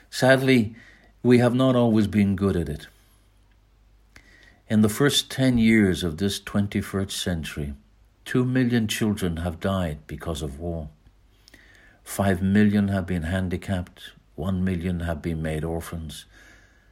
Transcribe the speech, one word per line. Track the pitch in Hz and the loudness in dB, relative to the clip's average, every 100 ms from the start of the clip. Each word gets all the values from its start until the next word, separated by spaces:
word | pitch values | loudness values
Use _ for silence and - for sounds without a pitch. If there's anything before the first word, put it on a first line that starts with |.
| _ | _
Sadly, | - 127 131 131 127 104 - - - _ _ | 0 4 4 6 4 2 -4 -20 -20 _ _
we | 120 123 | 4 6
have | 120 | 6
not | 120 131 123 | 4 2 4
always | 120 110 101 | 4 4 2
been | 104 98 95 | 2 2 2
good | 98 90 | 0 0
at | 76 | -2
it. | 73 - _ _ _ _ _ _ _ _ _ _ _ _ - _ - - _ - | -6 -12 _ _ _ _ _ _ _ _ _ _ _ _ -20 _ -20 -20 _ 0
In | 107 | 4
the | 107 | 4
first | - 143 139 - | 4 2 2 -2
ten | - 131 120 | 0 2 4
years | 113 113 101 82 | 6 6 4 2
of | 85 78 | -2 -2
this | 101 - | -4 -4
twenty-first | - 104 101 104 - 98 95 - | -4 -2 -2 -2 -4 -4 -6 -6
century, | - 85 73 - 73 69 _ _ _ _ | -4 -6 -6 -8 -8 -10 _ _ _ _
two | - 127 127 | -4 -2 0
million | 127 123 120 107 | 0 2 0 0
children | - 110 98 92 80 | -2 -2 0 -2 -4
have | 87 82 | -6 -4
died | 95 95 87 76 - | -4 -2 -2 -6 -12
because | 73 - 82 | -12 -8 -8
of | 76 69 | -8 -8
war. | 85 82 76 - _ _ _ _ _ - _ _ _ _ | -8 -8 -10 -16 _ _ _ _ _ -20 _ _ _ _
Five | - - 98 90 | -10 -2 0 0
million | 95 101 107 104 101 | 2 2 4 2 0
have | 98 92 | -2 -2
been | 90 | -4
handicapped, | 78 95 92 87 - 95 90 - - - _ - | -4 -4 -4 -6 -4 -6 -6 -14 -20 -20 _ -8
one | 87 92 | -4 -2
million | 92 90 90 87 | -2 -2 -4 -4
have | 85 80 | -4 -4
been | 87 80 | -4 -4
made | 78 78 | -4 -4
orphans, | 80 82 80 85 78 - - - - - _ _ _ | -4 -6 -8 -10 -12 -14 -20 -20 -20 -20 _ _ _